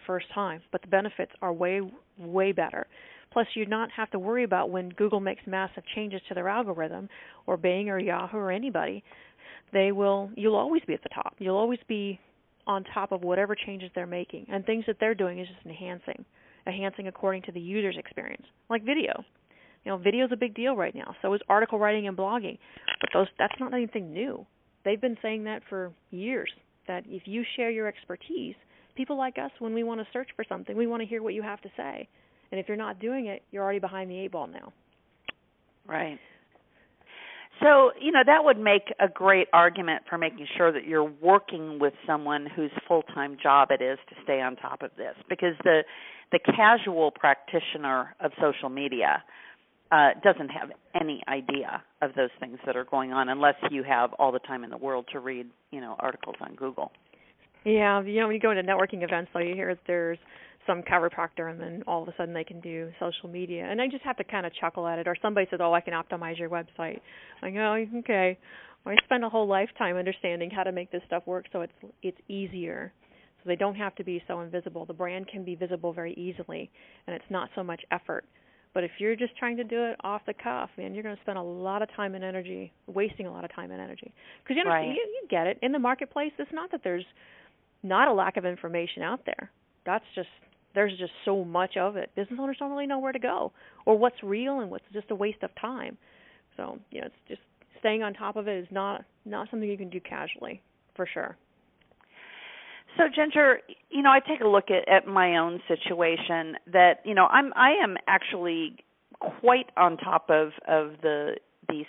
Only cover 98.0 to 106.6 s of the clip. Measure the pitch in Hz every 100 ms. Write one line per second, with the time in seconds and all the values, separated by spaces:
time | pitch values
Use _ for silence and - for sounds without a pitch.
98 | 208 202 208 214 208 190 180 190 196 -
99 | - _ 214 208 220 226 208 202 185 180
100 | - - 160 - - 196 _ _ _ -
101 | 180 - - - _ _ _ _ _ _
102 | _ - - - - - - - - -
103 | 320 294 302 302 277 247 - - _ 285
104 | 277 269 269 302 220 202 196 185 - 190
105 | 196 196 180 170 170 175 - 165 - 175
106 | 165 165 - 165 160 -